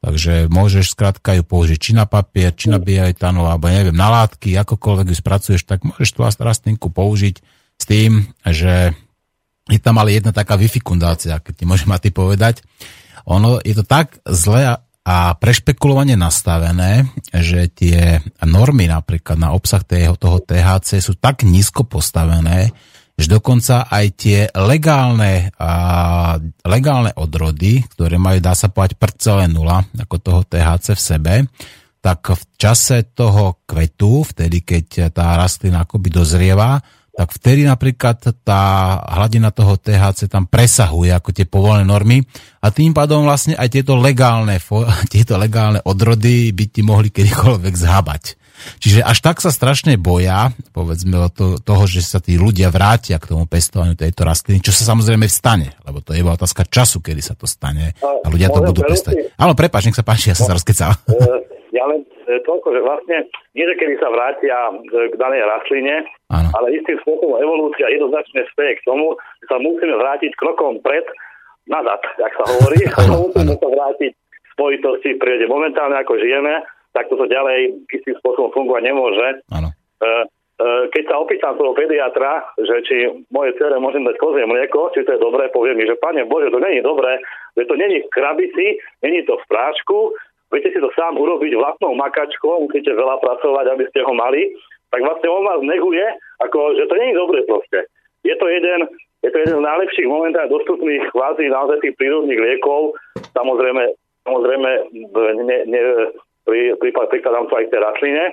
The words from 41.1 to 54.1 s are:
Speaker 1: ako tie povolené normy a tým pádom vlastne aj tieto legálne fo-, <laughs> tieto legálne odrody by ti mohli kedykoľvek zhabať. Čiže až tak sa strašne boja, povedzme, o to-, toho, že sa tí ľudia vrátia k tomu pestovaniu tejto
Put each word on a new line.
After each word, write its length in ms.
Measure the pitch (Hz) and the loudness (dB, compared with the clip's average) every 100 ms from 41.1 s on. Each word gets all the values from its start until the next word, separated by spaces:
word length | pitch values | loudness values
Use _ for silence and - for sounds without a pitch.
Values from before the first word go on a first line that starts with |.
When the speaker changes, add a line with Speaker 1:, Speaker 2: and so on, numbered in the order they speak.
Speaker 1:
ako 160 | 90 - - | 2 0 -2
tie 80 | 95 | 0
povolené 400 | 98 98 104 95 | 2 4 4 4
normy 320 | 101 104 123 131 - - _ 104 | 2 4 2 2 -8 -20 _ -2
a 80 | |
tým 240 | 104 156 151 | 2 2 2
pádom 320 | 147 151 147 | 2 2 2
vlastne 240 | 143 - | 2 0
aj 240 | 160 127 135 | -2 0 0
tieto 160 | 135 | 2
legálne 640 | 131 127 131 127 113 110 95 | 4 4 4 2 2 0 -2
fo-, 320 | - 107 117 85 | 0 -2 2 0
<laughs> 140 | 95 | 2
tieto 240 | 104 113 98 | 2 2 2
legálne 480 | 107 110 107 104 - | 0 2 2 0 0
odrody 640 | 98 117 117 113 123 117 | 0 2 4 4 4 2
by 160 | 95 107 | 0 -2
ti 160 | - | 0
mohli 320 | 107 107 107 | 2 4 2
kedykoľvek 600 | - 101 - 101 110 92 90 | 2 2 4 2 2 -2 0
zhabať. 640 | 85 95 78 76 - - _ | 2 2 2 -4 -10 -20 _
Čiže 500 | _ - - - 104 | _ -20 -4 4 4
až 160 | - 110 | 4 2
tak 240 | 160 170 | 2 0
sa 80 | 185 | -2
strašne 480 | 139 127 139 - 120 | 0 0 0 2 2
boja, 480 | 90 87 92 95 120 123 - | 2 2 2 2 0 -2 -12
povedzme, 480 | - 82 82 92 90 | -6 -4 -4 0 0
o 80 | 87 | 0
to-, 320 | - 95 90 | 0 -2 -2
toho, 240 | - 98 | 2 2
že 160 | 101 90 | 4 2
sa 240 | 85 95 | -2 -4
tí 160 | - 87 | 0 2
ľudia 320 | 98 101 92 | 2 2 2
vrátia 480 | 82 101 113 - 82 | 2 4 2 0 -6
k 160 | - 80 | -4 -4
tomu 80 | |
pestovaniu 540 | 82 87 - - 85 82 | 0 -2 -2 -2 -2 0
tejto 260 | 80 | -2